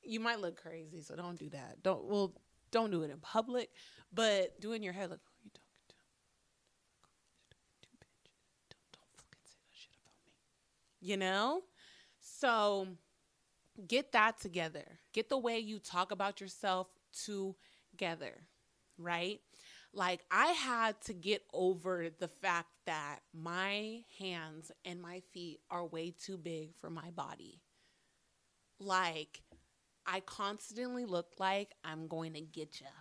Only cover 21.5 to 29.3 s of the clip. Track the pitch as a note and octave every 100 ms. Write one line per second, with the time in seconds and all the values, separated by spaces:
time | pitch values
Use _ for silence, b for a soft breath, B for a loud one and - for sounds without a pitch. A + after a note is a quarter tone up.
21.5 | D#3+ F#3 F3+ F3 F3+ E3 D#3+ E3+ - F#3+
22.5 | E3+ E3 _ - D#3+ D3 D3 _ D#3+ E3
23.5 | F3 G3 G3+ G#3+ A#3 A#3 - F#3+ F3 D#3+
24.5 | D#3 D#3 - F#3 F3 F3 F3+ - F3+ F3
25.5 | D3+ _ F3 E3+ D#3+ E3+ E3+ - F#3+ E3
26.5 | E3 D#3 E3+ D#3+ D#3+ E3 E3+ C#3 - F2
27.5 | - _ b b b b b b _ _
28.5 | _ _ _ G3 F#3 F3+ D#3+ D#3